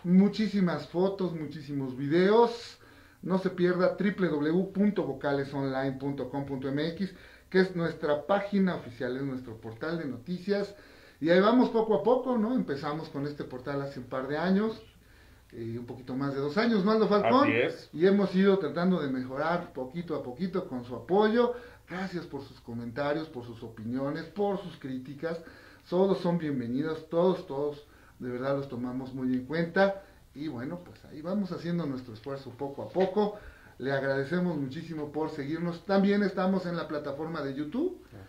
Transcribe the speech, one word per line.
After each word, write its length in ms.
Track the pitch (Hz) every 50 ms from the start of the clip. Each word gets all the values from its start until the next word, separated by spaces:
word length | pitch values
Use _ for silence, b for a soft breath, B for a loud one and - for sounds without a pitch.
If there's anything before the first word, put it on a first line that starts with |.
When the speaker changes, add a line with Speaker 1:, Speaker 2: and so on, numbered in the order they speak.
| B
Speaker 1:
muchísimas 840 | 175 180 190 196 202 202 - 220 196 196 202 185 175 156 147 143 -
fotos, 440 | - 170 185 196 196 - 196 170 165
muchísimos 640 | 160 151 143 151 156 139 139 147 139 135 131 120
videos. 800 | 123 143 139 156 175 185 196 214 233 240 233 240 - - - - b b b b b b b b b -
No 160 | 156 180 190
se 120 | - 185
pierda 440 | - - 175 180 180 175 185 175 -
W 160 | - 190 208 190
W 180 | - 185 165
W 420 | 151 143 147 156 165 185 185 185 -
punto 320 | 190 202 208 190 190 156
vocalesonline 920 | 135 131 - - 143 139 139 139 139 143 139 139 135 131 131 135 139 127
punto 320 | 127 135 143 135 135 123 123
com 160 | - 143 139
punto 240 | 139 139 127 131 139
M 180 | 135 143 156 170
X, 260 | 170 - 196 185 B B B B B B B _
que 120 | - 185
es 140 | 185 185 180
nuestra 500 | 170 170 160 151 - - 151 147 147 -
página 480 | - 202 202 196 - 208 196 190 185 165
oficial, 420 | 147 - 123 110 - 131 123 127
es 60 | 131 139
nuestro 340 | 139 131 131 127 123 110
portal 420 | 110 - 113 110 110 151 156 170 170
de 60 | 156
noticias. 680 | 139 113 110 - 170 180 180 - 202 202 202 202 196 - B B B B B B B B B
Y 120 | - 160
ahí 100 | 175 185
vamos 300 | 196 214 240 254 226 -
poco 240 | - 226 220 226 208
a 80 | - -
poco, 340 | 220 254 254 - 262 247
¿no? 180 | 226 208 262 262
Empezamos 540 | 240 185 - 143 139 156 147 151 160 156 -
con 180 | - 143 139
este 180 | 147 147 - -
portal 360 | - 131 127 - 143 143 139
hace 200 | 139 139 - 131
un 60 | 123
par 200 | - 139 131 131
de 100 | 139 147
años, 460 | 156 165 185 190 196 214 226 220 - - - - b b b b b b b b b b _ -
eh, 240 | 113 117 113 113 120
un 80 | 120
poquito 300 | 113 117 120 123 - 127
más 180 | 131 139 139 135
de 60 | 139
dos 180 | 139 147 147 196
años, 260 | 233 233 226 202 180
¿no, 60 | 214
Aldo 180 | 220 220 214 175
Falcón? 360 | 202 208 196 - 233 269 285
Speaker 2:
Así 80 | - -
es. 340 | - 131 - - - - - -
Speaker 1:
Y 140 | 147 165
hemos 280 | 196 196 202 196 - 185
ido 240 | 185 196 196 190 190
tratando 420 | 160 143 - 170 175 190 185 165
de 80 | 147 135
mejorar 640 | 127 127 127 127 131 139 151 165 175 175 175 - -
poquito 440 | 135 131 131 160 170 170 170 156
a 60 | 139 -
poquito 440 | 127 120 - 185 190 170 185 -
con 180 | - 131 123 120
su 120 | 113 127
apoyo. 580 | 117 - - 180 202 214 214 214 247 240 240 B B B B B B B -
Gracias 360 | 165 185 190 185 175 170 143
por 180 | - 143 135 135
sus 180 | - - -
comentarios, 680 | - - 117 120 120 120 113 139 143 143 147 160 160 156
por 160 | - 123 113
sus 180 | 113 110 107 123
opiniones, 640 | 113 - - 104 117 123 131 139 139 151 160 165
por 360 | - - 202 202 202 196 175 -
sus 140 | 170 - -
críticas. 640 | - 135 131 127 127 139 143 - 160 160 170 165 B B B B B B B B - -
Todos 320 | 170 180 190 196 185 -
son 180 | - 175 175 170
bienvenidos, 720 | 156 151 139 123 117 117 123 135 156 160 156 156 - -
todos, 380 | - 165 175 185 175 170 - -
todos, 360 | - 139 147 147 147 - - b b b b b b -
de 100 | 123 123
verdad 260 | 123 123 131 139 139
los 120 | 139 139 135
tomamos 440 | 127 120 123 127 123 131 131 123 131
muy 220 | 135 127 127 127
en 100 | 127 123
cuenta. 600 | - 156 165 170 170 - 190 196 196 196 B B B B B B _ -
Y 140 | 139 151
bueno, 360 | 156 131 117 123 151 175 175 175
pues 200 | - - - -
ahí 140 | - - 147
vamos 300 | 160 170 196 208 196 170
haciendo 340 | 170 139 139 170 170 170 160
nuestro 300 | 143 131 123 - 117 110
esfuerzo 360 | - - 139 139 135 - 123
poco 320 | 113 - 143 139 - - 110
a 60 | -
poco. 520 | - 175 190 190 - 208 214 202 B B B B B B B B B -
Le 120 | 123 131
agradecemos 640 | 139 - 131 139 139 139 139 143 170 180 180 180 160
muchísimo 540 | 143 139 127 135 165 165 - 165 151 147 147
por 200 | - 151 156 156
seguirnos. 540 | - 147 135 135 160 165 175 170 165 - -
También 380 | - 190 196 190 202 202 208 208
estamos 420 | 190 185 196 185 190 190 185 180
en 100 | 175 175
la 100 | 165 151
plataforma 560 | 147 156 147 143 143 135 139 160 170 170 160 139
de 120 | 139 131
YouTube. 460 | 139 151 147 214 247 330 370 359 - - - - 101 98